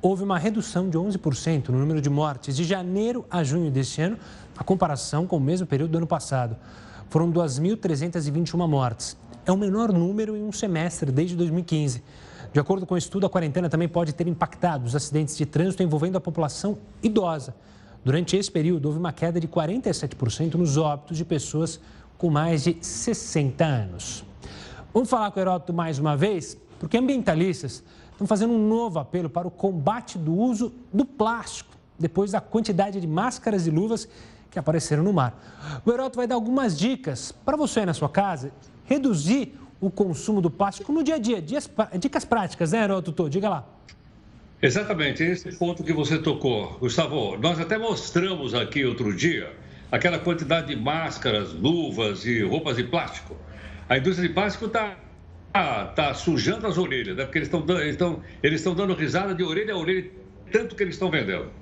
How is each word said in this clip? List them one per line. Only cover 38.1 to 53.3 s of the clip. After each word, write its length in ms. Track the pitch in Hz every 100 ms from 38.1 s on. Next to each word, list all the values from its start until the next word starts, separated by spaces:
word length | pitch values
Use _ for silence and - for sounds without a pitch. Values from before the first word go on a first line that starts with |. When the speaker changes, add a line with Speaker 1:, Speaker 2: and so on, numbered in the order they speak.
| - 202 165 135 - - - -
Speaker 1:
reduzir 760 | 285 269 185 147 262 240 - - -
o 100 | 190
consumo 480 | 190 202 160 - 214
do 100 | 175
plástico 440 | 135 202 - 392
no 100 | 302
dia 120 | 285 320
a 20 |
dia. 240 | 214 220
Dias, 280 | 156 277 - - 214 185
dicas 240 | 269 -
práticas, 480 | - 233 190 - 165
né, 140 | 214 208
Heródoto? 440 | 196 170 156 160
Diga 200 | 151 208
lá. 180 | 170 104 - - - - - - - - -
Speaker 2:
Exatamente, 600 | 135 190 208 190 147 113
esse 300 | 165 180 - 180
ponto 260 | 175 175
que 80 | 147
você 260 | 160 139 156
tocou, 600 | 156 139 135 113 95 -
Gustavo. 560 | 123 117 151 147 107 95
Nós 240 | 147 165
até 180 | 170 214
mostramos 760 | 226 185 - 175 185 180 135
aqui 320 | 117 110 147 131
outro 280 | 117 107
dia 380 | 92 151 139 80 - - - -
aquela 260 | 123 175 165
quantidade 500 | 175 170 151 165 143
de 80 | 131
máscaras, 720 | 110 156 160 127 135 107 92
luvas 720 | 80 101 170 151 92 110 95 113
e 160 | 120
roupas 340 | 98 143 160 120
de 80 | 123
plástico. 500 | 165 131 - -